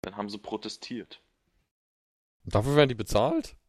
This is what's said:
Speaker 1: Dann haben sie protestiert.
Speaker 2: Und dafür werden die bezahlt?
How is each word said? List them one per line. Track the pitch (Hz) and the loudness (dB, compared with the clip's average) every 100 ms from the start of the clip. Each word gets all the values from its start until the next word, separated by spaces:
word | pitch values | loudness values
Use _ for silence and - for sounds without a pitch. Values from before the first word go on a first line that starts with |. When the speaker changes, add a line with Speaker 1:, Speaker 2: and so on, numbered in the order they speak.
Speaker 1:
Dann | - 101 | -12 -8
haben | 104 | -8
sie | 104 | -8
protestiert. | - 107 107 - - 123 92 - _ _ _ _ _ _ _ _ _ _ _ _ 101 | -8 -8 -8 -14 -12 -12 -12 -20 _ _ _ _ _ _ _ _ _ _ _ _ -2
Speaker 2:
Und | |
dafür | 101 117 143 | -2 2 6
werden | 143 | 6
die | 117 | 4
bezahlt? | 107 104 123 320 - - | 0 2 4 2 -4 -14